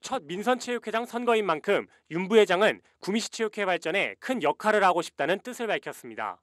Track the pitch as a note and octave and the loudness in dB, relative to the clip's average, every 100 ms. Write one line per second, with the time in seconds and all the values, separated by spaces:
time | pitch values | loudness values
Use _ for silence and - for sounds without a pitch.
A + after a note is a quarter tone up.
0 | - C4 D3 F3+ G#3 B3 - A#3+ A3+ A3 | -8 -8 -6 -4 -2 -2 -2 -8 -4 -4
1 | A#3 A#3 A#3+ A3+ G3+ D#3 E3+ F#3 G#2 _ | -4 -4 0 2 2 -2 0 0 -2 _
2 | - D#3+ F#3 A3+ G3+ F3+ G#3 G#2 - _ | -8 -6 4 6 6 6 4 2 -6 _
3 | - G#3+ - - A3 G#3+ G3 E3+ E3 F#3+ | -4 -2 -2 -4 -4 -2 -2 0 0 -2
4 | C#3 G2 - B3+ D3+ - G#3+ G#3+ F#3+ F3+ | -2 -4 -6 -2 0 0 2 4 4 4
5 | D#3+ - D3 G3 B3 A#3+ A3+ E3+ - C#3 | 0 -2 0 -2 -4 -8 -4 -4 -6 -12
6 | B2+ A2 G#2+ F2+ | -12 -8 -8 -8